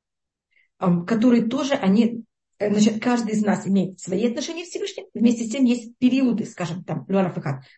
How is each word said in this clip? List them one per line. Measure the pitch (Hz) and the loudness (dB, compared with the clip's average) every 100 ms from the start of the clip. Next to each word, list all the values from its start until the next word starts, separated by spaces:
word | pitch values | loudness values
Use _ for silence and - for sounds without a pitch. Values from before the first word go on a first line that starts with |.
| _ _ _ _ _ _ _ _ | _ _ _ _ _ _ _ _
ам, | 185 175 - | 0 0 0
которые | 226 247 233 - | 2 4 4 2
тоже, | 269 285 | -2 -2
они, | - 190 208 226 - - _ _ _ | 0 4 4 2 -2 -12 _ _ _
э, | 202 | 0
значит, | 208 214 214 | 2 0 0
каждый | 254 240 214 | -2 -2 0
из | 214 | 0
нас | 202 180 185 | 0 0 0
имеет | 196 180 - | 0 0 -6
свои | 170 190 233 | -6 -2 -2
отношения | 294 330 339 | -2 -8 -10
к | 349 | -10
Всевышнему, | - 403 - - | -8 -8 -10 -12
вместе | - 240 240 | 0 2 2
с | 226 | -2
тем | 277 | 0
есть | 240 240 - - | 2 0 -4 0
периоды, | 247 262 254 202 | 2 4 2 0
скажем, | - - 170 - | -4 -6 -6 -6
там, | - 156 - | -6 -8 -2
Луараф | 196 175 175 | 0 0 -2
и | |
Хат, | 151 135 - | -6 -6 -10